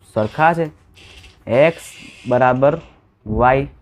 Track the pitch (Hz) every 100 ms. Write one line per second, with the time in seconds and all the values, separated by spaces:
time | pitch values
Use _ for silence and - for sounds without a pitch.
0 | _ - 107 - 160 156 160 - _ _
1 | - - - _ - 117 156 - - -
2 | - - 120 123 127 127 139 147 - _
3 | _ _ - 110 120 135 139 -